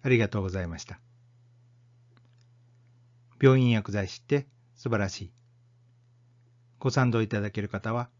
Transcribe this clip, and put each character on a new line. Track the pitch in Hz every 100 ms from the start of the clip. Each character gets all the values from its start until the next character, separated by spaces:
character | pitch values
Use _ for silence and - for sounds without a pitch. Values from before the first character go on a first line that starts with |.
あ | 139
り | 123
が | 107
と | 107
う |
ご | 95
ざ | 92
い | 87
ま | 78
し |
た。 | - - _ _ _ _ _ _ _ _ _ _ _ _ _ _ _ _ _ _ _ _ _ _ _ _
病 | 135 131
院 | 123
薬 | 113 101
剤 | 104 98
師 | -
っ | _
て | 143 139 _ _ _
素 | 123
晴 | 113
ら | 98
し | -
い。 | 92 _ _ _ _ _ _ _ _ _ _ _ _ _ _ _
ご | 135
賛 | 139 127
同 | 117
い | 110
た | 107
だ | 101
け | 107
る | 101
方 | 98 113
は | 117 123